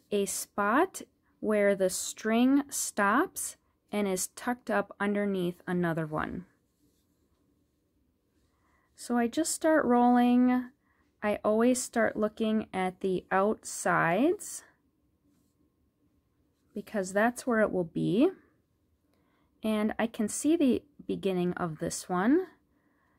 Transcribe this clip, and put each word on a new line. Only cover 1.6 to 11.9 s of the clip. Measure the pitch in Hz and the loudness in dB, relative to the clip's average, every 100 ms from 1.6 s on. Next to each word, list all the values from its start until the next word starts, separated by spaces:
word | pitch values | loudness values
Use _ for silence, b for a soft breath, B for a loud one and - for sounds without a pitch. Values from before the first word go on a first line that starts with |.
| 202 | 2
the | 190 185 | 2 0
string | - - - 220 226 254 277 277 | -2 -8 -6 0 2 4 2 0
stops | - - - 202 247 381 - - - _ _ - | -6 -6 0 2 2 0 -6 -10 -12 _ _ -8
and | 208 196 | -4 -2
is | 185 - | -2 -6
tucked | - 247 247 - | -8 -6 -6 -2
up | 202 202 - | -2 -2 -4
underneath | 202 202 202 190 180 180 - | -2 0 -2 -2 -2 -4 -4
another | 180 175 165 156 | -2 0 -2 -4
one. | 151 - - - _ _ _ _ _ _ _ _ _ _ _ _ _ _ _ _ _ _ _ _ _ _ _ _ - | -4 -6 -10 -14 _ _ _ _ _ _ _ _ _ _ _ _ _ _ _ _ _ _ _ _ _ _ _ _ -16
So | - 240 | -2 0
I | 233 | 0
just | 311 320 | 0 -2
start | - 320 311 | 0 2 2
rolling. | 240 240 240 247 240 247 247 254 247 _ _ _ _ - | 4 4 6 6 4 4 4 2 -4 _ _ _ _ -6
I | 208 208 | -4 -2
always | 214 220 240 247 | 0 2 4 2
start | - | -2